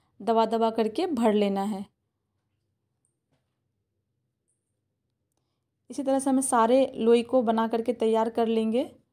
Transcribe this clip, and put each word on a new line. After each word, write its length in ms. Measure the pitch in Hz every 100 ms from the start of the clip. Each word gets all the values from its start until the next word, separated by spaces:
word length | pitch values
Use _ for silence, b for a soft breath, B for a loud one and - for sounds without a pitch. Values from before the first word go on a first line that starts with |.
| b _
दबा 260 | 208 226 220
दबा 240 | 226 226
करके 360 | 226 220 214 370
भर 260 | 254 226
लेना 300 | 208 202 196
है। 200 | 202 196 202 _ _ _ _ _ _ _ _ _ _ _ _ _ _ _ _ _ _ _ _ _ _ _ _ _ _ _ _ _ _ _ _ _ _ _ _ _ _ _ _
इसी 140 | 254
तरह 160 | 262 269
से 100 | 269
हमें 120 | 262
सारे 380 | 262 240 226 254 262 -
लोई 260 | 220 233
को 180 | 233 262
बना 260 | 226 220 226
करके 260 | 233 233 233
तैयार 340 | 220 220 226
कर 180 | 226 226
लेंगे। 420 | 226 220 226 294 - _